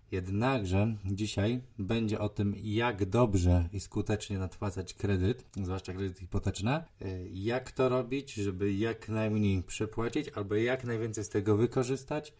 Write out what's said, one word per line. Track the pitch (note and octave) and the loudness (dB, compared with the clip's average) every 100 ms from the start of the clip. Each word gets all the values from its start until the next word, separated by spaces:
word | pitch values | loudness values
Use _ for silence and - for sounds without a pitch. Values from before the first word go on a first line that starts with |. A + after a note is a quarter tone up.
| - | -6
Jednakże | F#2+ F#2 G2 B2 C3+ F#2+ F#2 A2 G#2+ | -4 -2 0 2 2 2 4 4 0
dzisiaj | F#2+ G2 G#2+ - G#2 B2 B2+ - | -4 -2 -2 0 0 0 -4 -6
będzie | F#2+ A2+ A2 G#2+ | -2 0 0 0
o | G#2 | -2
tym, | - G2+ G2+ | 0 0 0
jak | G#2 G#2+ A#2+ G2+ | -2 2 2 2
dobrze | F#2+ G#2 A#2+ F#2+ F2 F2 E2+ | 2 4 4 6 6 6 4
i | G2 | -2
skutecznie | - G#2+ G2+ G#2 - G2+ | -4 -2 0 -2 -2 -4
nadpłacać | F#2 - G#2 F#2+ - | -4 -4 -6 -4 -8
kredyt, | - G2+ G2 F2+ - - - | -4 0 2 2 0 -6 -6
zwłaszcza | F2+ F#2+ - | -4 -4 -6
kredyt | F2+ G2 F2+ | -6 -6 -6
hipoteczny, | F2+ G2+ - - G2+ | -6 -2 -2 0 0
e, | D3+ E3 - G2 F#2 F2+ | 0 -4 -10 -8 -6 -8
jak | F#2 G2+ B2+ C3 | -6 -2 -2 -2
to | - C3 | 0 2
robić, | B2+ A#2 C3+ C3+ | 2 0 -4 -4
żeby | G#2+ G2+ F2+ G2+ | -2 -2 0 0
jak | G2 A2+ A2+ - | 2 0 -2 -4
najmniej | A2 A2 G#2+ G#2 F#2+ | -2 0 2 2 2
przepłacić | F2 - G#2+ - A#2 D3+ C#3+ | 0 -4 -4 -4 -2 -2 -4
albo | - G2+ | -6 -2
jak | G#2 A#2 A#2+ | 0 2 0
najwięcej | A#2+ A2+ A2+ A2 | -2 -4 -4 -4
z | G2+ | -4
tego | G#2+ G2+ G#2 | 0 4 4
wykorzystać, | A#2+ C3+ B2 C3+ - D3+ - | 4 2 0 -2 -4 -6 -6